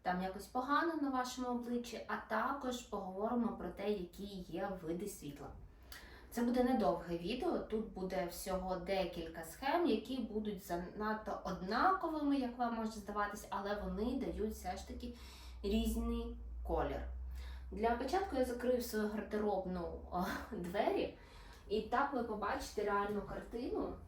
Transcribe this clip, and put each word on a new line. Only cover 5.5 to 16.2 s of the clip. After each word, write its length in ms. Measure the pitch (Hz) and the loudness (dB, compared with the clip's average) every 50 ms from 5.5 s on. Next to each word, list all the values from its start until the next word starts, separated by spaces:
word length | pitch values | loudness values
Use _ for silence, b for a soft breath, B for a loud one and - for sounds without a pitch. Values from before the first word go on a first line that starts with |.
| - - - B B B B B B B B B B B B B | -14 -14 -16 B B B B B B B B B B B B B
Це 100 | - 240 | -2 0
буде 220 | 240 240 240 254 247 | 2 4 6 6 6
недовге 540 | 254 254 220 196 175 175 165 - 170 170 | 6 6 6 6 4 4 2 0 -2 -4
відео, 420 | 170 175 196 247 254 370 349 254 - | -2 0 -2 0 0 2 0 0 0
тут 340 | - - 214 220 208 - - | -2 -2 -2 -2 -2 -4 -6
буде 340 | 190 185 185 190 185 180 175 | -6 -4 -2 0 0 -2 -2
всього 440 | - - - 196 190 185 180 185 185 | -4 -6 -2 -2 -2 0 0 -2 -2
декілька 680 | 170 - 196 196 190 180 170 - 180 160 160 - 165 160 | -2 0 0 2 2 2 0 -2 -4 -6 -6 -6 -8 -10
схем, 420 | - - - 269 285 320 349 349 | -10 -10 -4 0 2 4 4 6
які 320 | 269 214 214 - 240 262 | 4 4 2 2 -2 -4
будуть 480 | 262 214 - 208 214 208 208 196 - - | -4 -4 -2 -2 -2 -2 -2 -4 -4 -4
занадто 760 | - 175 175 180 175 - 202 208 220 214 214 - 202 - - - | -2 -2 -2 -2 -6 -4 -2 0 0 0 -2 -2 -4 -6 -4 -4
однаковими, 920 | - - 170 180 190 220 254 302 370 370 - - 330 311 302 294 285 277 | -4 -4 -4 -2 0 4 6 6 6 6 6 2 0 0 2 4 4 4
як 220 | 269 247 240 240 | 4 2 0 0
вам 180 | 254 247 233 233 | 0 0 0 2
може 160 | 220 220 220 | 0 -2 -2
здаватись, 560 | - 208 - - 202 208 208 202 208 - - - | -4 -6 -6 -2 0 0 0 0 0 -6 -6 -4
але 320 | 196 202 202 202 208 202 | -4 -2 0 -2 -2 -2
вони 380 | 190 185 180 190 220 254 269 - | -2 -2 0 0 2 2 2 2
дають 340 | 196 170 170 185 208 220 214 | 0 0 0 0 0 0 0
все 240 | - - 180 190 | -2 -4 -4 -4
ж 100 | - - | -4 -6
таки 260 | - 240 - 240 240 B B B B B B B B B B - | -8 -8 -8 -8 -8 B B B B B B B B B B 0
різний 760 | 196 214 220 226 226 226 233 233 233 233 233 | 4 4 4 4 4 2 2 0 0 0 0